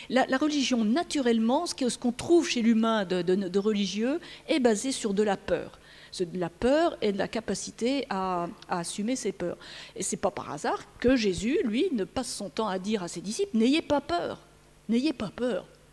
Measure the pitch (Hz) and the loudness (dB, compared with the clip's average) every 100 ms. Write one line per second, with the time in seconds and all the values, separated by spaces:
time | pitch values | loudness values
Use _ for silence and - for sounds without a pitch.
0 | - 247 - 262 302 294 240 240 214 247 | -2 0 2 2 0 0 0 2 2 2
1 | - 294 240 233 226 285 349 - 247 - | 0 0 2 4 4 2 0 -2 -2 0
2 | 240 240 - 349 - 247 226 220 226 220 | -2 -2 4 4 6 2 4 4 4 2
3 | 180 180 175 185 185 196 208 202 190 202 | 2 0 2 2 2 0 2 0 0 0
4 | 233 330 - - - 311 240 208 269 262 | 0 -2 -6 -14 -2 4 4 4 0 -2
5 | 214 196 214 190 - 160 - - - - | -2 2 2 0 0 -2 -2 -14 -20 -20
6 | - - 170 180 165 - 240 302 339 - | -16 -6 -4 -4 -6 -2 2 4 2 0
7 | 214 196 180 226 - 190 - - 233 285 | -2 0 -2 -4 -4 -6 -6 -4 -2 0
8 | - 190 190 175 175 - - 180 170 - | -2 -4 -2 -2 -4 -8 -6 -4 -4 -4
9 | 208 262 208 - 175 - - - - - | -4 -2 -4 -4 -6 -6 -12 -18 -16 -8
10 | 185 - 185 - - 147 254 381 - - | -6 -2 -2 -4 -8 -6 -4 -4 -8 -2
11 | 240 262 208 165 208 359 269 226 381 240 | 2 4 2 0 0 0 0 0 0 0
12 | 180 - 240 - 196 - 220 190 190 220 | -4 -4 -6 -8 -8 -4 -2 -2 -2 -2
13 | 170 175 175 226 403 220 233 311 320 285 | -4 -8 -8 -4 -2 2 4 4 2 0
14 | 277 339 - - - - - - - 233 | 0 -4 -2 -8 -14 -20 -20 -18 -2 0
15 | 302 - 196 - 247 208 - - - | 0 -2 -6 -4 -2 -2 -6 -20 -20